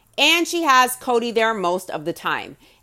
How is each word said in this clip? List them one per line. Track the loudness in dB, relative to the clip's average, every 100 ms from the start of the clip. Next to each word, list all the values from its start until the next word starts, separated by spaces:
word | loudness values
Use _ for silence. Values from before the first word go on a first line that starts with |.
| _ 0
and | 2 2 0
she | -2
has | 2 4 4 0
Cody | -2 0 0
there | 0 0 0
most | -2 -2 -4
of | -8 -6
the |
time. | -6 -4 -6 -6 -16 _ _